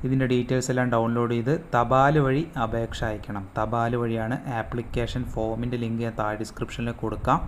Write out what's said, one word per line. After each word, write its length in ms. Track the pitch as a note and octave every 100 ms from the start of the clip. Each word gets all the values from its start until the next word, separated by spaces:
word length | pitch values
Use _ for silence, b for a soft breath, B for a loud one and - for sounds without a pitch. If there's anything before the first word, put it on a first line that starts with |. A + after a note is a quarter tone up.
| C3
ഇതിൻ്റെ 200 | C3 B2+
ഡീറ്റെയിൽസ് 380 | B2 A#2+ C3 B2+
എല്ലാം 160 | B2+ B2
ഡൗൺലോഡ് 420 | A#2 A2+ A#2+ A#2+ A#2
ചെയ്ത് 180 | A#2 D#3+ -
തപാൽ 420 | A#2+ A#2 C3 C#3 D3+ C3+
വഴി 160 | C3+ E3 C3+
അപേക്ഷ 360 | A2+ A#2 A2+ - A2+
അയക്കണം. 360 | G#2 G2 G2+ F#2+ -
തപാൽ 340 | A2 A#2 A#2 A#2+
വഴിയാണ്. 340 | A#2 A2+ A2 B2+ - A#2
ആപ്ലിക്കേഷൻ 640 | A2 A#2+ A2+ B2+ A#2 B2+ A#2+
ഫോമിൻ്റെ 440 | - A2 A2+ A#2+ A#2+
ലിങ്ക് 180 | A#2 A2+
ഞാൻ 100 | A#2 G#2+
താഴെ 160 | G#2+ G#2+
ഡിസ്ക്രിപ്ഷനിൽ 540 | A2 - A#2 - A#2 A#2
കൊടുക്കാം. 380 | A2+ G#2+ B2 C#3+